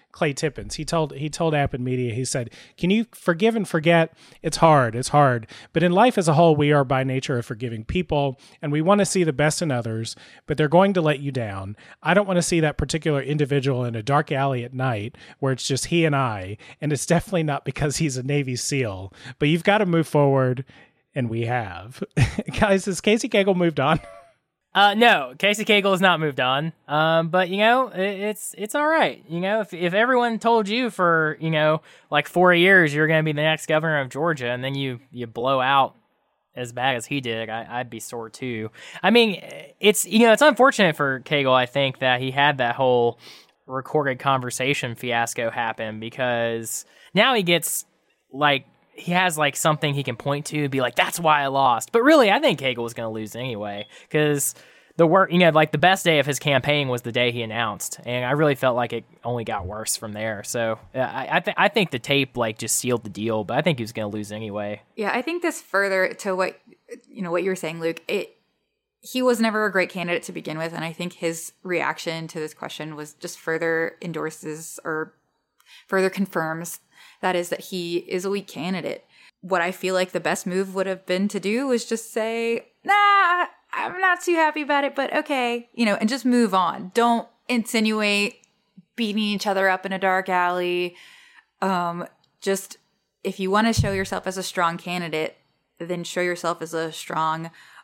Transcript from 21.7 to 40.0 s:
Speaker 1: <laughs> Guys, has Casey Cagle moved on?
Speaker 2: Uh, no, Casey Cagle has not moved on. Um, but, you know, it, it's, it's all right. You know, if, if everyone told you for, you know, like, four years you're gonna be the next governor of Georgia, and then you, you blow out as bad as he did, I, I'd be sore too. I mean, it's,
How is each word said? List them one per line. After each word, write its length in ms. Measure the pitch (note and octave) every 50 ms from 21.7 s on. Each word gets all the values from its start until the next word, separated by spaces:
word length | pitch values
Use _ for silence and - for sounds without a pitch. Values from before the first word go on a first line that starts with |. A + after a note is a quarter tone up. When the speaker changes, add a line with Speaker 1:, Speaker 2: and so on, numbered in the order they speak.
| F2 E2+ F#2+ A2+ C3 - - - _ D3+ B2 -
Speaker 1:
<laughs> 300 | - - A3+ - - -
Guys, 280 | A3 G#3 G3 G3 F3+
has 140 | G3+ F3+ -
Casey 280 | - G#3+ G#3 A#3 - A#3+
Cagle 260 | - G#3 G3 G3 F#3+
moved 240 | F3+ F3 E3+ D#3 C#3
on? 220 | C3 D3 D#3+ E3 - - - - - _ _ _ _ _ _ _ _ _ -
Speaker 2:
Uh, 220 | F#3+ G3+ G#3 G3+
no, 400 | G#3+ A#3+ A#3+ G#3 D#3+ C#3 B2 C3
Casey 280 | - - G3+ G#3 G#3 G#3+
Cagle 260 | - G#3+ G3+ F#3+ G3+
has 100 | F#3+ F3
not 200 | G3 F#3 F3 D#3
moved 180 | D#3+ D3+ C3+ B2+
on. 340 | B2+ B2+ C3 C#3 D#3 E3 - _ _
Um, 440 | - C#3+ D3+ D#3 D#3+ E3 E3 E3 E3
but, 180 | D#3+ F#3 F#3 E3+
you 80 | F#3
know, 320 | G3 G#3+ A3+ A#3+ C4 C4 G#3+
it, 320 | F#3 F3+ F#3+ G3+ G3+ F#3
it's, 340 | G3+ G#3+ G#3+ - - - -
it's 200 | - G3 G#3+ -
all 100 | C#4+ D4
right. 340 | D4+ D#4+ D#4+ A#3+ D#3 B2 - - -
You 120 | D#3+ E3+
know, 220 | F3+ F#3+ G#3 A3 G#3
if, 120 | - -
if 200 | D#3+ F3+ F3 F3
everyone 440 | G3+ A3+ B3 C4 B3 A#3+ A#3 A3+ A3
told 300 | - A#3 A#3 A3+ G#3+ F#3+
you 220 | G#3+ B3 B3+ A3+
for, 460 | - - F3+ F3 E3 D#3+ D#3 D3+ D#3 -
you 100 | D#3+ D#3+
know, 320 | D#3+ D3+ D#3 D#3 D#3 D#3 - - - - _ -
like, 200 | D3 D3 D3 -
four 260 | - F3 F3+ F3+ F3
years 400 | E3+ F3 F#3+ G3 F#3 E3+ D3 C#3
you're 140 | D3+ D#3 D#3
gonna 160 | D#3+ D#3 D#3
be 80 | D#3 D3+
the 100 | D3 D3+
next 240 | D#3 D#3 D3+ -
governor 320 | - D#3+ D#3 D#3 E3 D#3 D3
of 100 | C3+ B2
Georgia, 360 | - C3+ D#3 F3 D#3+ C3+ B2+
and 160 | A#2+ B2 B2 B2
then 140 | C3+ C#3
you, 240 | C#3 C#3 C3 B2+ A#2 - _
you 160 | - A#2+ A#2+
blow 340 | A2+ A2+ A#2+ A#2 C3 C3+ C3
out 360 | B2+ C3 C#3 C#3 C3 A2+ - _ _ _ _ _ _ _ _ _ _ _ _
as 180 | B2 B2 A#2+ A#2+
bad 220 | B2 B2 C3+ C3
as 100 | A#2+ A2+
he 160 | - C#3+ C#3+
did, 300 | B2+ A#2+ A2+ A2+ A2+ A2
I, 300 | A2 A2+ - - A#2 B2
I'd 100 | B2 A#2
be 80 | A#2 A2
sore 320 | - - - A#2 A2+ A2
too. 400 | - - C3+ B2+ A#2+ A2 A2 G#2+ - - - - - - -
I 80 | G3+
mean, 320 | A3 A#3+ A#3 A3 F#3 - - - - - - - - -
it's, 260 | - G#3 - -